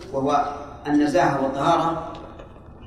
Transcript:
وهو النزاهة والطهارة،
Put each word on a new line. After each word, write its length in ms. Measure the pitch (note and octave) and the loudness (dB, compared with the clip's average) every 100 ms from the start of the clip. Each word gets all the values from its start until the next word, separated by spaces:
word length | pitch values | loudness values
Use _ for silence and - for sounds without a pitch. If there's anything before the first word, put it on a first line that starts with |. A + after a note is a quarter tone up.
| - | -8
وهو 320 | C3+ C3+ C#3+ - - - - D3 | -2 0 2 0 -6 -12 -10 0
النزاهة 560 | D3 D3 F3 D#3 C3+ | 4 4 4 2 2
والطهارة، 680 | C3+ C#3 D#3+ E3 - - - - - - - - - - | -2 0 2 4 2 -2 -6 -12 -16 -18 -20 -20 -20 -20